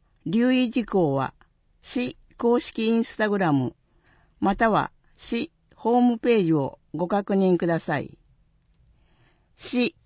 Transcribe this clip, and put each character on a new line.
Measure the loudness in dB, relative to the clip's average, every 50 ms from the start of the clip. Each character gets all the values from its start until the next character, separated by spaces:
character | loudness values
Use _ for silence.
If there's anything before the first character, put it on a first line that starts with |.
| _ _ _ _ _
留 | -2 0 2 2 2
意 | 2 2 0 0
事 | -2 -4 -4
項 | -2 0 0 2 2 0
は、 | -2 -4 -6 -8 _ -20 _ _ _ _ _ _ _
市 | -20 -8 -6 -6 -6 -6 -8 -14 _ _ _
公 | -2 0 2 2 2
式 | 0 -4 -6 -2 0
イ | 2
ン | 2 0 0
ス | -2 -4
タ | -4 -2 -2
グ | 0 0
ラ | 2 2
ム、 | 2 0 0 -4 -6 _ _ _ _ _ _ _ _ _ _ _ _ _
ま | 0 0 2
た | 2 2 2
は | 2 0 0 -2 -8 _ _ _ _
市 | _ -10 -6 -6 -6 -6 -8 _ _ _ _ _
ホ | -6 -2 0 2 4
ー |
ム | 4 2 2 0
ペ | 0 2 2 4
ー | 4
ジ | 2
を | 2 2 0 -2 -6 _ _ _ -6
ご | -6 -4 -2
確 | -2 -2 0 0 0
認 | 2 4 4 2
く | 2 2
だ | 0 -2 -2
さ | -2 -4 -4 -4
い。 | -6 -8 -16 _ _ _ _ _ _ _ _ _ _ _ _ _ _ _ _ _ _ _ _ _ _ _ _ _ _ _ _
市 | _ -12 -4 -2 -2 -2 -2 -4 _ _